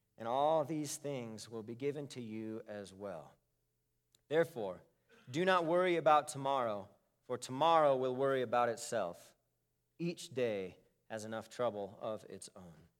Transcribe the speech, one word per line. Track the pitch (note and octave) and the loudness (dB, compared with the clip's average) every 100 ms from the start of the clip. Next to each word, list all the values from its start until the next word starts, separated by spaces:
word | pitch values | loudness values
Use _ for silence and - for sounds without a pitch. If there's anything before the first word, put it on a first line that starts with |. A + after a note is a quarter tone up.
| _ - | _ -10
and | A2+ | -2
all | C3 D3+ D#3+ | 2 4 4
these | C3+ D#3 C#3+ - | 2 -2 -6 -6
things | C#3+ C3+ A#2 G#2+ A#2 | -6 -6 -8 -10 -10
will | A2+ | -10
be | G#2+ | -10
given | A#2 C#3 C#3+ C#3 | -6 -4 -4 -8
to | B2+ | -10
you | A2+ A2 A2 A2 - | -8 -8 -6 -8 -10
as | G#2 F#2+ | -12 -12
well. | F#2+ G2+ E2+ C#2+ - _ _ _ _ _ _ _ _ - | -10 -10 -8 -12 -20 _ _ _ _ _ _ _ _ -2
Therefore, | D3+ E3 B2 G2 F2+ - _ _ _ - | 0 0 -2 -6 -8 -14 _ _ _ -8
do | C3+ | 0
not | F#3 F#3 | 4 4
worry | D#3+ F3 F#3 E3 | 4 2 4 4
about | D3+ D3+ D3 | 6 6 4
tomorrow, | C#3 C#3 C#3 A#2 G#2 G2 _ _ _ - | -2 0 2 2 -2 -8 _ _ _ -8
for | B2 | -8
tomorrow | - C3 D#3+ E3 D3 C3 | -6 2 6 8 8 6
will | C3 | 2
worry | B2+ C3+ C3+ | 2 2 2
about | A#2+ A#2+ A#2+ | 2 2 2
itself. | A2 - A2+ F2+ F2 - _ _ _ _ _ _ - | 0 -4 -2 -2 -6 -16 _ _ _ _ _ _ -6
Each | E3+ E3+ - | -6 -6 -6
day | C3 A#2+ G2+ F#2 - _ _ - | -2 0 0 -4 -10 _ _ -10
has | A2 | -8
enough | G#2+ A2 G#2 | -6 -8 -8
trouble | - A#2+ G#2 G2 A2+ | -4 -2 -2 -6 -8
of | A#2 G#2+ - | -8 -8 -10
its | G2 - | -16 -16
own." | G2 F2+ E2 E2+ _ | -18 -20 -20 -20 _